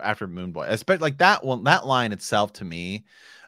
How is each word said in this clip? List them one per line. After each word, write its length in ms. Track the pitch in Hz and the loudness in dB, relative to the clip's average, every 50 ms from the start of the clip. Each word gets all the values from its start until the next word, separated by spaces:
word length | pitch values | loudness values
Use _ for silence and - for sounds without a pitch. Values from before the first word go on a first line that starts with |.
after 240 | - 104 107 - 107 92 | -2 -2 -2 -2 -4 -10
Moon 240 | 85 90 90 90 | -8 -8 -8 -8
Boy? 160 | 82 80 67 67 | -8 -6 -4 -4
Espe-, 320 | 107 110 - - 190 170 | -4 -4 0 0 0 0
like, 180 | 160 151 143 143 | 0 -2 0 4
that 260 | 170 190 208 - - | 4 4 4 4 0
one, 200 | 131 127 117 101 | -2 -4 0 4
that 220 | 139 170 165 - | 4 4 4 4
line 260 | 139 131 127 120 110 | 2 0 2 2 0
itself 400 | 104 90 - - 117 104 104 104 - | -4 -6 -4 0 2 2 2 0 -4
to 100 | - 104 | -12 -12
me, 420 | 87 82 85 87 90 98 107 - _ _ - - - - - - | -10 -8 -8 -6 -6 -6 -8 -10 _ _ -20 -20 -20 -20 -20 -18